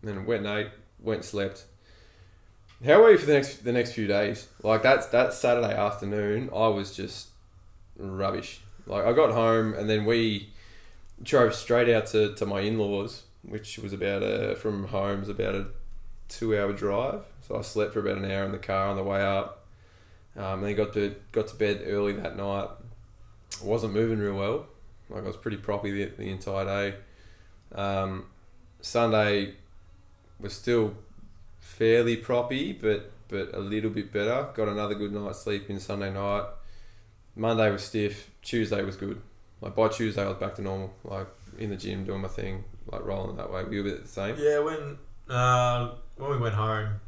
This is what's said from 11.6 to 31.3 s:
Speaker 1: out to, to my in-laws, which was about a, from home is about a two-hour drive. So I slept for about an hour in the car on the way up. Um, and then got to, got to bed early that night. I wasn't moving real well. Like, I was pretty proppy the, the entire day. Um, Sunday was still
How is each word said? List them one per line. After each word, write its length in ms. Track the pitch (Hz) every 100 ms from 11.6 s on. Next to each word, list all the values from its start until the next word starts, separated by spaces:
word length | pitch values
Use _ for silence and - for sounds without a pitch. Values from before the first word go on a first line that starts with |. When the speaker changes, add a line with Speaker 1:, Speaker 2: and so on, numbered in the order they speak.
| - 120 120
Speaker 1:
out 140 | 113 104
to, 260 | 110 104
to 120 | 101 101
my 140 | 98
in-laws, 600 | 104 110 104 101 104 - - -
which 340 | - 107 107 -
was 160 | 104
about 300 | 98 101 98
a, 320 | 101 104 104 101
from 320 | 110 101 98
home 340 | 101 101 101
is 80 | 101
about 240 | 98 101
a 140 | 98 95 - - - - - -
two-hour 460 | - 113 107 98
drive. 500 | 101 101 101 127 208 - - -
So 80 | 107
I 60 |
slept 320 | 107 107 104
for 60 | 110
about 180 | 98 98
an 80 | 98
hour 120 | 98 98
in 60 |
the 60 | 98
car 300 | - 95 98
on 80 | 98
the 80 |
way 180 | 98 98
up. 420 | 98 98 - - - - - - - - - -
Um, 240 | 98 95
and 40 |
then 120 | 101 104
got 180 | 104
to, 220 | 107 101 101 -
got 160 | - 107
to 60 | -
bed 280 | 107 98 85
early 280 | 101 101
that 220 | 101 90 98
night. 320 | 98 98 98 - - - - - - - - -
I 40 | 101
wasn't 280 | 113 107
moving 240 | 101 113 110
real 160 | 101
well. 320 | 98 98 139 160 - - - -
Like, 120 | 104
I 40 | 101
was 100 | 98
pretty 200 | - 101
proppy 340 | - 101 101
the, 140 | 101 101 -
the 140 | 101
entire 340 | 95 - 95 98
day. 320 | 98 101 98 - - - - - - - -
Um, 500 | 101 98 95 95 - - - - - -
Sunday 720 | - 117 117 107 104 101 98 - - - - - - - - -
was 140 | 101
still 420 | - - 120 104 - - - -